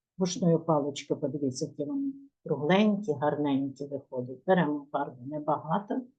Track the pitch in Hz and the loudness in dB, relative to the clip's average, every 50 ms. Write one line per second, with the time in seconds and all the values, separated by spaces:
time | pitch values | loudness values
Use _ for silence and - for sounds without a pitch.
0 | _ _ _ - 185 180 - - 196 170 165 160 - - 160 147 139 147 139 - | _ _ _ -2 -2 -2 0 2 4 4 4 4 4 4 2 2 2 0 -4 -6
1 | - - 147 131 - 139 123 139 143 131 123 - 156 143 - - 147 143 147 139 | -4 -4 -4 -2 -2 -4 -2 0 -2 -2 -2 -2 -6 -6 -4 -6 -6 -4 -2 -2
2 | 277 - - - - - _ _ - 156 156 135 147 147 180 196 214 214 202 185 | -2 -4 -6 -8 -14 -20 _ _ -4 -2 -2 0 2 4 4 6 6 4 2 0
3 | - 147 147 131 147 147 143 147 147 143 139 135 139 135 131 - 147 143 143 135 | 0 -2 -2 0 0 0 0 2 0 0 0 0 0 -2 -6 -8 -10 -8 -8 -10
4 | - - 135 127 123 127 131 127 - - 185 175 156 147 147 147 139 - - 139 | -10 -8 -8 -8 -8 -8 -10 -6 2 4 4 4 4 2 0 -4 -6 -4 -4 -4
5 | 143 - 123 127 123 139 151 151 147 - 147 135 - 151 170 202 208 - 247 262 | -4 -4 -8 -12 -10 -8 -8 -6 -2 -2 -2 -2 0 -2 -2 -2 -2 -2 -6 -6
6 | 247 - _ | -6 -8 _